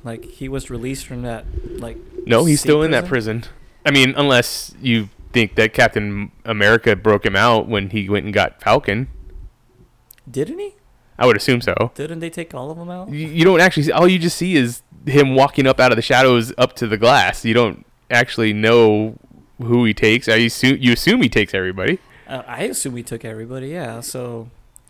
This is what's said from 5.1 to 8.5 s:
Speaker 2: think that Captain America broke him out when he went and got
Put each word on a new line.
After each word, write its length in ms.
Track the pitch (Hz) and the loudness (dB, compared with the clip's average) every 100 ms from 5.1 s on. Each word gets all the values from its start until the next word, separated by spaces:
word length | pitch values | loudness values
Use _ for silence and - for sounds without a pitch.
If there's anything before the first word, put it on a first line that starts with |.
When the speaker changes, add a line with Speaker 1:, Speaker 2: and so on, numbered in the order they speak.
| _ - | _ -6
Speaker 2:
think 240 | 123 107 - | -2 0 2
that 160 | 110 | 0
Captain 580 | - 113 110 104 101 104 _ | 4 2 2 -4 -6 -10 _
America 500 | 117 107 104 113 - | -8 0 4 4 2
broke 300 | 98 110 104 107 | 0 2 2 2
him 80 | |
out 320 | 95 117 110 - | 2 4 2 0
when 240 | 104 98 | -4 -2
he 180 | 107 95 | -6 -2
went 160 | 101 85 | -4 -2
and 60 | |
got 260 | 104 90 | 0 0